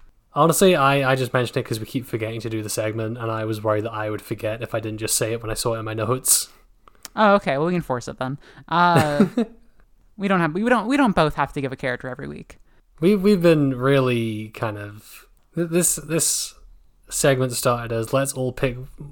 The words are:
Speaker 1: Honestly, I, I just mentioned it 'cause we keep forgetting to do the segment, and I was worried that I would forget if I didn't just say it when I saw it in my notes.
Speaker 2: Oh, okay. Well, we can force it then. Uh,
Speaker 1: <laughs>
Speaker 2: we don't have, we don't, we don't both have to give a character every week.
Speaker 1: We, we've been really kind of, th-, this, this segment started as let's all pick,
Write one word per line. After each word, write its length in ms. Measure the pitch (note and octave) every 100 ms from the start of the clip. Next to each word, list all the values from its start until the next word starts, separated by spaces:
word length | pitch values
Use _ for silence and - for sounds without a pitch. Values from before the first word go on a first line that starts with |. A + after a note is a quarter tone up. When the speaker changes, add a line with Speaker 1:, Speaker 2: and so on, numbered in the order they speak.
| - _ _ -
Speaker 1:
Honestly, 380 | E3 - F#3+ E3+
I, 380 | C#3 C#3 C3
I 20 | C3
just 180 | B2+
mentioned 220 | C3 A#2 B2+
it 80 |
'cause 160 | - A2
we 60 | A2
keep 200 | C3+ B2
forgetting 360 | A#2 A2 A2+
to 80 | A2+
do 120 | A2
the 80 | G#2+
segment, 480 | A#2 A2 A2 A2 A#2+
and 140 | A2+
I 140 | A2 A2
was 180 | G#2+
worried 220 | G#2+ G#2+ A2
that 80 |
I 160 | A2 G#2+
would 120 | G#2+
forget 400 | - A2 A2 A2
if 140 | A#2 A2+
I 60 |
didn't 180 | A2 G#2+
just 160 | A2+ -
say 160 | A2
it 100 | A2+
when 80 | A2
I 40 |
saw 220 | A2 B2 A2+
it 40 |
in 60 | A2
my 80 |
notes. 560 | A2 G#2+ C3 - - - - _ _ - _ - -
Speaker 2:
Oh, 200 | G#3+ G3+
okay. 220 | F#3 C3+
Well, 100 | E3
we 60 |
can 80 | F3+
force 280 | - B2 -
it 100 | -
then. 180 | C3 C#3+ - - -
Uh, 600 | E3 F3 E3+ D#3 D3 F#3+ - A3 - -
Speaker 1:
<laughs> 460 | _ - _ _ -
Speaker 2:
we 100 | G3
don't 140 | F#3+
have, 120 | E3
we 140 | E3 A3+
don't, 200 | B3 G3+
we 100 | C#4+
don't 180 | B3+ F3+
both 200 | D#3 D3
have 180 | C#3
to 80 | D3+
give 100 | C3+
a 60 | C3
character 320 | C3+ B2 C3
every 180 | B2+ C#3
week. 300 | D3 - - _ _ _ -
Speaker 1:
We, 160 | E3 G#3
we've 260 | G3 G3
been 360 | E3+ D#3 C#3 B2
really 720 | C3 C#3 B2+ A#2+ A2+ G#2+ G#2+
kind 280 | - A2+ G#2
of, 480 | G#2 G#2+ - - - _ _ E3
th-, 140 | E3+
this, 260 | E3+ E3 -
this 580 | D3 D#3+ - - - - - - _ _ -
segment 440 | - D3+ C3 C3
started 420 | A#2+ B2+ A#2+ A#2 A2+
as 160 | A2+
let's 220 | C3+ C#3
all 180 | - B2+
pick, 240 | A#2+ C3+ B2 B2+ - D3